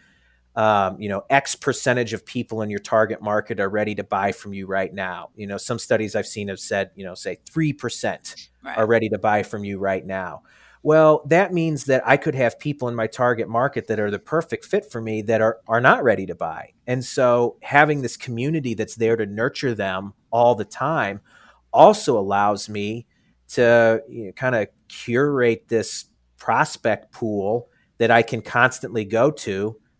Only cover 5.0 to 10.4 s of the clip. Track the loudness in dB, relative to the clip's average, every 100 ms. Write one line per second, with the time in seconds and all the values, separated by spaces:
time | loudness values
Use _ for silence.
5 | -8 -10 -14 -14 -12 -8 -6 -6 -2 -2
6 | -2 -4 -6 -8 -8 -8 -6 -4 -4 -8
7 | -16 -12 -10 -12 -8 -2 -2 -2 -6 -4
8 | -6 -6 -10 -16 -20 _ -8 0 4 4
9 | 2 -2 0 0 0 -8 -8 -4 -2 -2
10 | -4 -8 -8 -12